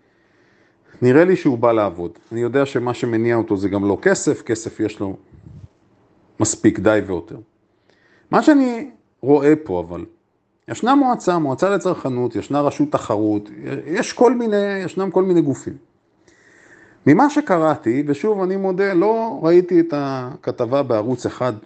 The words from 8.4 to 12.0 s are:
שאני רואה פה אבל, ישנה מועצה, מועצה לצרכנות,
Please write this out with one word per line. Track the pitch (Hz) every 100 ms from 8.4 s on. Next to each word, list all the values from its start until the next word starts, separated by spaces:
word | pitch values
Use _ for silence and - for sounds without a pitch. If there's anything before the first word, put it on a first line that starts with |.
שאני | 233 285 254 233 - - _ _
רואה | 123 143 143 156
פה | 151 90 85
אבל, | 85 - _ _ _ _ _ -
ישנה | - 226
מועצה, | 277 262 220 185 175
מועצה | 143 127 185
לצרכנות, | 202 185 165